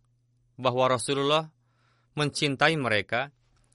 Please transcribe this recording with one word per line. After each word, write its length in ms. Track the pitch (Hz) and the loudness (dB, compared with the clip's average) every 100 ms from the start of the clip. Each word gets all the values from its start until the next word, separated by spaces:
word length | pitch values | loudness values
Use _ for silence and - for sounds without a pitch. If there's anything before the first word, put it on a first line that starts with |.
| _ _ _ _ _ | _ _ _ _ _
bahwa 320 | - 127 123 131 | -4 2 4 4
Rasulullah 640 | 127 - 139 139 156 160 _ _ _ _ _ _ | 2 0 -2 2 0 -2 _ _ _ _ _ _
mencintai 640 | - 147 - 147 131 151 160 | -6 -4 -2 -4 0 0 0
mereka 560 | 123 107 98 117 143 _ _ _ _ | 0 -2 -2 -6 -6 _ _ _ _